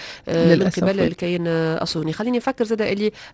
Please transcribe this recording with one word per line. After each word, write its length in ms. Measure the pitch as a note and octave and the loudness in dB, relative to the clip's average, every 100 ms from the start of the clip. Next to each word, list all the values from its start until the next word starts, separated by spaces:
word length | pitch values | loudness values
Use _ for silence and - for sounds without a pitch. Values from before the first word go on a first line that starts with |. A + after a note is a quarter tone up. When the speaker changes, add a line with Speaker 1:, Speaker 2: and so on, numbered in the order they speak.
| - - - | -12 -14 -4
Speaker 1:
آه، 180 | E3 E3 | 4 6
من 60 | |
Speaker 2:
للأسف، 300 | E3+ F#3+ F3+ | 6 4 0
Speaker 1:
قبل 160 | F3+ G3 | 0 2
Speaker 2:
وي. 80 | E3 | 0
Speaker 1:
الكيان، 360 | F3 F3 F3 E3+ | -2 -4 -2 -2
آه، 360 | E3 D#3+ D#3+ | 0 0 -2
الصهيوني. 300 | - E3 D#3 | -4 -4 -4
خليني 240 | D#3+ A3+ B3 | -4 -2 -2
نفكر 280 | C4+ - A3 | -2 -2 -2
زادة 260 | A3 G#3+ | 0 0
اللي 200 | G3 G#3+ - - | 0 -2 -4 -12